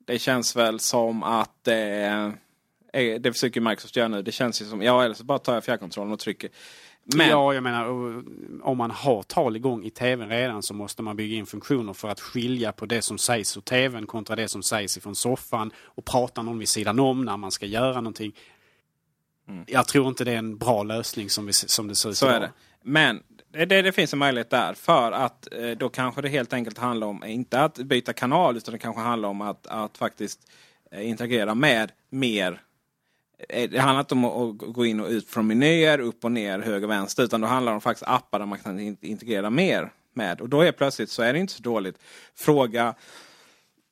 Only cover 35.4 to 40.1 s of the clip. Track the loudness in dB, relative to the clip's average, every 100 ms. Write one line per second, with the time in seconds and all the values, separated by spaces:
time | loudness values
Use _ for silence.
35.4 | 2 4 4 6 6 4 0 -4 -2 -2
36.4 | -2 -4 -2 -2 0 -2 -2 0 2 2
37.4 | 0 2 0 0 -2 -2 0 -2 0 -4
38.4 | -4 -6 -8 -6 -6 -8 -10 -10 -4 -2
39.4 | 0 2 2 2 -2 -12 _